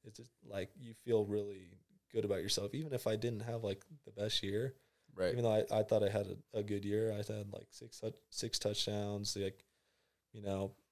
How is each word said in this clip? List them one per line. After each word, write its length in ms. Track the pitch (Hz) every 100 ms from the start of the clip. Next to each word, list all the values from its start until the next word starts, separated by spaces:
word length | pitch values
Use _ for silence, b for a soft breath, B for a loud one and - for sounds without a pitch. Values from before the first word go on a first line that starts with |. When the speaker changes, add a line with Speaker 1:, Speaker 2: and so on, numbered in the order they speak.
Speaker 1:
it's 120 | 113 -
just, 120 | 120 _ -
like, 220 | 101 92 -
you 140 | 117 113
feel 200 | 120 113
really 460 | 104 104 101 95 92 95 _ _ _
good 120 | -
about 160 | 104 98
yourself. 320 | 92 - 101
Even 180 | 139 156
if 140 | 127 -
I 80 |
didn't 260 | 110 120 110
have, 220 | 113 117
like, 200 | 104 98 - 156
the 60 | -
best 320 | 107 107 -
year, 320 | 98 104 131 - b b b
Speaker 2:
Right. 160 | - 92
Speaker 1:
even 120 | -
though 80 | 117 107 -
I, 80 | 110
I 40 |
thought 200 | 107 110
I 60 | 101
had 180 | 104 98 95 -
a, 60 | 113
a 40 |
good 220 | 104 101
year, 260 | 98 104 110
I 60 | 104
had, 340 | 104 107 101
like, 140 | - -
six 280 | - 120 -
tou-, 140 | 110 - _
six 300 | - 117 -
touchdowns, 760 | 104 107 - 104 104 104 104
like, 300 | 104 98 - _ _ _ _ _ _ _
you 80 | 110
know 320 | 101 98 98 - _